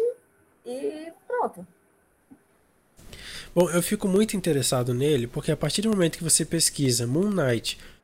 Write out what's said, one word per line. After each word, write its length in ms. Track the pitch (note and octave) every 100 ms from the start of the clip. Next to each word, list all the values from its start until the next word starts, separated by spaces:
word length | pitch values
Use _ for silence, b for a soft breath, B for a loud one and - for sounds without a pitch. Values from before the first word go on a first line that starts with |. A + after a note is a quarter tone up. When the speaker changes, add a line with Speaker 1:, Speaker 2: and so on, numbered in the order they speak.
| A#4 B4+ _ _ _ _
Speaker 1:
e 480 | - B3 C#4+ D#4 D#4+ - _
pronto. 380 | - C#4+ - F#3 _ _ _ _ _ _ - _ _ _ _ _ _ - B B B B E3+
Speaker 2:
Bom, 120 | F3
eu 100 | F3
fico 260 | F3 G#3 G3+
muito 300 | F#3 G#3+ G#3
interessado 560 | F3 C#3+ A#2+ C3 B2
nele, 320 | B2 D3 C#3+ A#2+
porque 260 | D#3 -
a 60 | D3+
partir 240 | D3+ -
do 80 | G#3+
momento 300 | G#3 E3+ -
que 40 |
você 220 | D#3+ - D#3+
pesquisa 640 | E3 - - C3+ A#2+ A#2+
Moon 240 | C#3 G#3
Knight, 480 | F#3+ C#3 A#2 - - B B